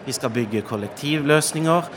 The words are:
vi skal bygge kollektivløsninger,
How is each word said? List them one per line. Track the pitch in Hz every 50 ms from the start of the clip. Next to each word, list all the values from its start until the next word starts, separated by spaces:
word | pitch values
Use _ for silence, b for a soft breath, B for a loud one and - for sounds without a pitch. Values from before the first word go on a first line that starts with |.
| B
vi | 135
skal | 127 - - 123
bygge | 110 123 117 104 110 107
kollektivløsninger, | 101 - 117 104 104 101 - - 143 147 151 156 143 143 151 156 151 - - 156 160 160 165 175 165 - B